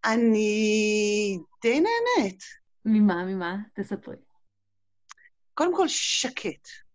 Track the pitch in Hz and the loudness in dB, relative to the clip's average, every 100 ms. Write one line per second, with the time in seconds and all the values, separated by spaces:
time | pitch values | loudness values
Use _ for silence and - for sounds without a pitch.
0 | 220 226 233 220 214 208 214 214 214 214 | 0 2 4 4 2 2 2 2 2 2
1 | 208 208 208 190 - _ 233 262 392 466 | 0 0 -2 -4 -8 _ 0 2 2 0
2 | 480 480 202 190 - - _ _ 220 214 | 0 0 0 -6 -20 -20 _ _ 0 4
3 | 208 175 185 190 175 196 208 - 196 202 | 4 2 -4 -4 -6 -6 -10 -10 -8 -8
4 | - - _ _ _ _ _ _ _ _ | -10 -18 _ _ _ _ _ _ _ _
5 | _ - - _ _ - 339 349 339 - | _ -20 -20 _ _ -2 0 2 0 0
6 | - - 254 - 196 - - - - | -2 -2 -4 -6 -10 -10 -18 -20 -20